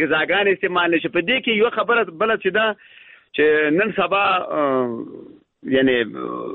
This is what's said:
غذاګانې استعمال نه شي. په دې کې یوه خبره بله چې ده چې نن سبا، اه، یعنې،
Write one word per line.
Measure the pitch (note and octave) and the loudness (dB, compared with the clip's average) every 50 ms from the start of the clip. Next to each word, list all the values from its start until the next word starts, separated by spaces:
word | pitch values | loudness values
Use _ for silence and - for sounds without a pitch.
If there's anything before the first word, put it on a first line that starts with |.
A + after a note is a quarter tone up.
غذاګانې | D#3+ C#3 D#3 D#3 D#3 D3 F3 G3 G3+ G3 F#3 | 0 0 0 0 0 0 0 0 2 0 0
استعمال | - - F#3 F3+ F3 F3 E3+ | 0 -2 -2 0 0 0 2
نه | E3+ D#3+ | 0 0
شي. | - D#3+ | 0 -2
په | - F3 | -2 -2
دې | E3+ F3+ B3 C4 | -2 0 -2 -2
کې | - B3 | 0 0
یوه | A3+ G#3 A3 A#3+ | 0 2 2 0
خبره | - A3 G#3 F#3+ A#3+ A#3 G#3+ | 0 -2 -2 0 2 0 0
بله | F3+ E3 D#3+ G#3 A3+ A3 | -2 -2 -2 -2 0 0
چې | G3+ - F#3+ | 0 0 -2
ده | F3+ G#3+ A3+ A3 G#3 - - - - - - - - - _ _ - | 0 0 0 0 -2 -6 -10 -20 -20 -20 -20 -20 -20 -20 _ _ -2
چې | - D3 D#3 D3+ D3+ D3+ D3+ D3+ | 2 4 4 4 4 4 2 2
نن | F3 G#3+ A3 | 2 0 0
سبا، | F3 G3 F3+ E3 F#3+ G3 G3+ G3 F#3 F3+ | 0 -2 -2 0 0 0 2 2 0 0
اه، | - - - D#3 D3 C#3 C3 B2+ B2+ A#2+ A#2 A2+ - - - - - - - - _ _ _ _ - | -2 -2 -2 -2 0 2 2 0 0 -2 -4 -6 -10 -12 -14 -16 -18 -20 -20 -20 _ _ _ _ -6
یعنې، | C3+ C3 C3 C3 C3 B2+ A#2+ A#2 G#2 - C2 B1+ A#1+ B1 B1 A#1+ - | 0 2 4 4 4 4 2 0 -2 -4 -10 -8 -8 -8 -8 -8 -10